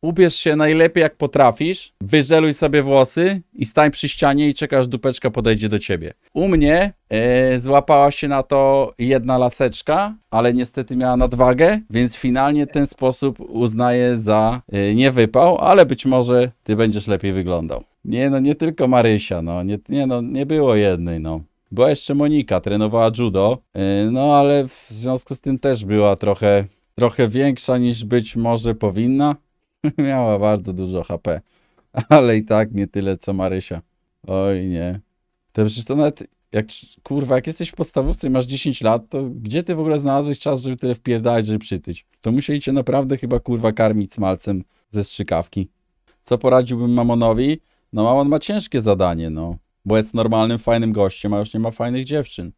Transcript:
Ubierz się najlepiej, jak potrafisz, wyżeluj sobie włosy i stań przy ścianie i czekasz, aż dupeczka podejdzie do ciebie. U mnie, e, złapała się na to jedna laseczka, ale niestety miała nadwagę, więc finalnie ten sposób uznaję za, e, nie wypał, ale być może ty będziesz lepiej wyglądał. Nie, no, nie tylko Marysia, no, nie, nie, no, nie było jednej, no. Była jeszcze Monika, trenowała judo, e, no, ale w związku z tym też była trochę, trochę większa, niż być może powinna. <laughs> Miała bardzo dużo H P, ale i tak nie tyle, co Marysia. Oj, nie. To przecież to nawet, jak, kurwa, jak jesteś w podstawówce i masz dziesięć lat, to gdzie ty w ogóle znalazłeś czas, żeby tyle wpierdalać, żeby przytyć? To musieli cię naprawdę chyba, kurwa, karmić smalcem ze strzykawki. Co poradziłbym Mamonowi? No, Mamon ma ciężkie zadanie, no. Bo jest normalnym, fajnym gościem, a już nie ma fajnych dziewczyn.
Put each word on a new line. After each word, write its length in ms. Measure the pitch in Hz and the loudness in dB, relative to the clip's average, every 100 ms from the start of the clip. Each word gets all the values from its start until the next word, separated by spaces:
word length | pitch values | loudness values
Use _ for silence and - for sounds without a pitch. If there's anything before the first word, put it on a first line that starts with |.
Ubierz 320 | 160 170 180 | -4 2 2
się 220 | - 170 151 | 4 0 2
najlepiej, 460 | 151 156 165 175 | 2 4 4 4
jak 140 | 156 - | 0 0
potrafisz, 760 | 143 143 131 113 156 190 - _ | -2 4 4 4 -4 -4 -10 _
wyżeluj 540 | 98 156 135 160 156 | 0 2 4 4 2
sobie 280 | 143 151 147 | 0 0 0
włosy 580 | 139 139 131 - 175 196 - | 4 4 4 2 0 -2 -8
i 120 | - | -8
stań 260 | 123 - 151 | -2 2 2
przy 180 | - 147 | 2 -6
ścianie 400 | - 143 143 147 | 0 0 2 0
i 60 | |
czekasz, 240 | 139 147 139 | -2 -2 0
aż 60 | 127 | 0
dupeczka 440 | 123 135 127 131 | -2 -4 -2 -4
podejdzie 380 | 113 113 110 107 | -2 0 0 0
do 100 | 104 | -4
ciebie. 360 | - 92 80 - _ | -4 -6 -6 -16 _
U 140 | - 190 | -2 2
mnie, 440 | 170 147 165 202 - _ | 4 4 2 0 -4 _
e, 480 | 110 120 123 131 127 | -2 2 2 2 0
złapała 500 | 123 139 139 147 143 | 2 2 4 4 4
się 180 | 143 147 | 2 -4
na 140 | 139 | -4
to 500 | 131 139 135 139 135 - | 0 2 4 2 0 -2
jedna 400 | 120 135 120 127 | 0 0 2 0
laseczka, 760 | 123 - 131 - - 156 202 220 _ | 0 0 -2 -2 -2 -2 -2 -8 _
ale 240 | 113 120 | 0 2
niestety 420 | 120 123 - 123 127 | 0 -2 -6 -6 -2
miała 200 | 127 123 | 0 2
nadwagę, 640 | 127 123 127 127 165 214 214 | 0 4 4 6 4 2 -2
więc 260 | 110 123 - | -2 -2 -2
finalnie 500 | 131 127 139 147 139 | -2 0 2 0 0
ten 200 | 151 139 | -2 -2
sposób 540 | - 131 127 139 117 | 0 -2 0 -4 -4
uznaję 760 | - 113 120 110 123 123 123 120 | -10 -2 0 2 0 2 2 0
za, 460 | 107 107 110 123 - | 2 2 2 0 -6
e, 220 | 101 101 | -2 0
nie 160 | 107 135 | 4 2
wypał, 480 | 127 113 123 170 180 | 4 2 6 4 4
ale 280 | - 196 156 | 4 6 6
być 200 | 131 135 | 4 0
może 440 | 127 123 123 123 - | 0 2 2 0 -4
ty 140 | - 107 | -4 0
będziesz 300 | 113 107 101 | 0 0 -2
lepiej 260 | 98 98 | -2 -2
wyglądał. 520 | 95 90 87 82 65 - _ | -2 -2 -2 -4 -8 -12 _
Nie, 260 | - 120 139 | -6 -2 0
no, 80 | 139 | 2
nie 140 | 135 | 0
tylko 340 | 147 160 160 135 | 0 -2 0 2
Marysia, 540 | 127 117 104 - 90 | 4 4 2 0 -6
no, 200 | 82 87 | -6 -6
nie, 160 | 90 104 - | -6 -6 -6
nie, 180 | 139 135 | -4 -2
no, 140 | 123 | -4
nie 260 | 120 131 139 | -4 -6 -2
było 280 | 156 139 | 0 2
jednej, 460 | 110 101 90 85 82 | 4 2 0 -4 -6
no. 200 | 78 80 78 _ _ | -6 -8 -12 _ _
Była 180 | 95 131 | 0 2
jeszcze 240 | 143 - | 2 -2
Monika, 460 | 143 147 151 120 92 | 0 2 0 0 -2
trenowała 500 | - 104 107 117 113 113 | -2 -2 0 2 0 2
judo, 400 | 120 95 101 123 _ | -2 2 0 0 _
e, 360 | 95 98 98 107 | -6 -2 0 0
no, 280 | 127 143 143 | 0 2 4
ale 300 | 143 143 131 | 4 2 -2
w 180 | - - | -10 -20
związku 440 | 110 120 131 - | -10 -6 -6 -6
z 60 | 135 | -10
tym 180 | - 131 | -4 -2
też 260 | 139 123 | -2 -2
była 320 | 101 104 104 98 | 0 2 4 2
trochę, 480 | 101 98 104 101 98 _ _ | 0 0 2 2 0 _ _
trochę 340 | - 120 110 120 | 0 0 2 0
większa, 500 | 117 139 127 - 123 | 2 0 0 -2 0
niż 260 | 123 113 | 0 -2
być 320 | 110 123 107 117 | -2 -2 -2 -4
może 380 | 113 117 113 | -2 -2 -2
powinna. 600 | 110 107 95 120 135 147 143 _ _ _ _ | -2 -2 0 0 2 0 -2 _ _ _ _
<laughs> 160 | 151 147 | -6 -2
Miała 400 | 139 135 120 104 | -2 0 0 2
bardzo 340 | 104 107 92 | 2 0 -2
dużo 300 | 90 92 92 | -6 -4 -6
H 160 | 82 85 | -6 -6
P, 220 | - 80 - _ _ _ _ - - | -4 -6 -8 _ _ _ _ -10 4
ale 280 | 151 123 110 | 4 6 2
i 80 | |
tak 280 | 107 107 110 | 2 0 0
nie 140 | 104 98 | -4 -4
tyle, 300 | 101 98 92 | -4 -4 -6
co 160 | - | -6
Marysia. 480 | 98 92 92 - 85 - _ _ _ - | -4 -4 -4 -8 -12 -14 _ _ _ -6
Oj, 400 | 95 98 95 92 | -4 -2 -2 -4
nie. 340 | 87 87 92 _ _ _ _ _ | -6 -6 -8 _ _ _ _ _
To 120 | - | -2
przecież 200 | 107 110 | -2 -2
to 120 | 113 139 | -6 -2
nawet, 300 | 151 147 - _ _ | -2 -2 -18 _ _
jak, 140 | 107 110 - - _ | -6 -6 -10 -18 _
kurwa, 320 | - 139 131 | -8 -6 -2
jak 120 | 131 143 | -2 -2
jesteś 220 | 160 170 | -10 -10
w 60 | |
podstawówce 520 | - 170 - 135 - - | -8 -6 -2 -2 -2 -2
i 40 | |
masz 140 | 131 123 | -2 -2
dziesięć 340 | 135 160 127 | -4 -4 -2
lat, 220 | 113 117 113 | 0 0 -4
to 140 | 139 | -8
gdzie 400 | 135 123 107 139 | -8 -10 -6 -6
ty 120 | 170 | -4
w 60 | 165 | -4
ogóle 180 | 160 151 | 0 0
znalazłeś 400 | 139 139 147 139 | 0 0 -2 -4
czas, 220 | - 135 | -4 -4
żeby 160 | 127 127 | -4 -6
tyle 180 | 127 | -4
wpierdalać, 520 | 120 - 117 117 117 107 | -4 -2 -2 0 0 0
żeby 120 | 107 | -4
przytyć? 480 | 107 92 - 85 _ _ | -4 -10 -8 -16 _ _
To 120 | 110 | -2
musieli 280 | 123 139 147 | -2 -2 -4
cię 120 | 139 | -2
naprawdę 440 | 139 127 135 135 135 | -2 0 -2 -2 -4
chyba, 240 | 120 123 | -2 -4
kurwa, 320 | - 120 113 | -2 -2 -2
karmić 400 | 107 110 107 98 | 0 0 0 -4
smalcem 520 | - 98 92 - 95 90 _ _ | -4 -4 -4 -4 -6 -8 _ _
ze 140 | 107 | -8
strzykawki. 640 | 101 - - 82 85 - 92 _ _ _ _ _ | -6 -8 -4 -4 -4 -6 -8 _ _ _ _ _
Co 160 | - 120 | -4 0
poradziłbym 540 | 131 127 123 120 120 | 4 2 2 -2 0
Mamonowi? 680 | 120 120 120 113 113 135 156 _ _ _ | 0 2 2 2 2 0 -4 _ _ _
No, 120 | 107 | -2
Mamon 240 | 110 131 143 | 0 2 2
ma 100 | 151 | -2
ciężkie 420 | - 208 214 131 | -2 -6 -4 -4
zadanie, 500 | 110 98 92 85 80 | 0 2 2 -2 -6
no. 260 | 78 80 85 _ _ | -8 -8 -10 _ _
Bo 120 | 98 107 | -2 0
jest 180 | 110 | 0
normalnym, 440 | 120 110 113 110 117 | -2 0 0 0 -2
fajnym 340 | 113 117 113 | -2 0 0
gościem, 420 | 104 98 - 104 | 0 -2 -2 -6
a 40 | 104 | -4
już 160 | 104 | -4
nie 60 | 110 | -4
ma 100 | 113 | -6
fajnych 340 | 113 120 123 | -4 -6 -6
dziewczyn. 480 | 131 147 139 - 87 | -4 -6 -6 -10 -14